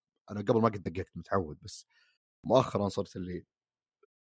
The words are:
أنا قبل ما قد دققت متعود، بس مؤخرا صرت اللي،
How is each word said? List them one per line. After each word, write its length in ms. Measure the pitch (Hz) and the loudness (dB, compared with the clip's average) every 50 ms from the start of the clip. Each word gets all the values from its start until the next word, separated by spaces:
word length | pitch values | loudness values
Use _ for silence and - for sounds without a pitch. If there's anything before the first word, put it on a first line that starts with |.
| _ _ _ _ _ - | _ _ _ _ _ -10
أنا 100 | 104 104 | -8 -4
قبل 200 | 101 117 120 110 | 0 2 4 4
ما 80 | 113 113 | 4 4
قد 140 | 104 98 82 | 2 0 -8
دققت 260 | 92 82 95 87 _ - | -6 -6 -6 -8 _ -10
متعود، 420 | 87 - - 101 98 82 73 73 - | -12 -6 0 0 0 0 -2 -8 -14
بس 240 | - - - - - _ _ _ _ _ _ _ _ _ _ _ - | -14 -16 -16 -16 -18 _ _ _ _ _ _ _ _ _ _ _ 0
مؤخرا 460 | 80 117 131 120 - - 101 101 95 | 4 4 4 4 4 0 -2 -2 -2
صرت 260 | - 101 92 - - | -2 -4 -6 -6 -8
اللي، 300 | 95 90 90 87 85 - _ _ _ _ _ _ _ _ _ _ _ _ _ _ _ _ _ _ | -10 -8 -8 -8 -10 -12 _ _ _ _ _ _ _ _ _ _ _ _ _ _ _ _ _ _